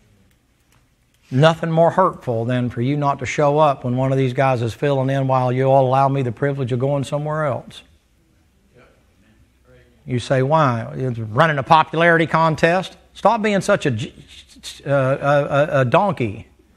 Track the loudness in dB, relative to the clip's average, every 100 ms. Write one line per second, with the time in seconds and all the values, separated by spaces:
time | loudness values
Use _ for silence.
0 | _ _ _ _ _ _ _ _ _ _
1 | _ _ _ 2 4 2 -2 2 2 2
2 | 0 0 -6 -4 -2 -2 -4 -4 -2 -2
3 | -2 -2 -4 -2 0 2 2 0 -4 -2
4 | 0 0 0 0 0 0 -4 -4 -2 -2
5 | -2 -2 0 0 0 0 2 4 4 2
6 | 2 0 -4 -4 -4 -4 -4 -2 -2 -2
7 | -4 -6 -6 -4 -4 -6 -10 -20 -20 _
8 | _ _ _ _ _ _ _ _ _ _
9 | _ _ _ _ _ _ _ _ _ _
10 | -8 -6 -2 0 2 2 2 0 -6 -6
11 | -6 -6 -4 0 0 0 2 2 2 2
12 | 4 4 2 0 0 2 2 0 -2 -12
13 | _ -2 0 2 0 0 0 0 0 -4
14 | -6 -14 -20 -20 -20 -20 -20 -14 -2 0
15 | 0 0 0 0 2 0 0 2 2 2
16 | 2 -2 -4 -6 -16 _ _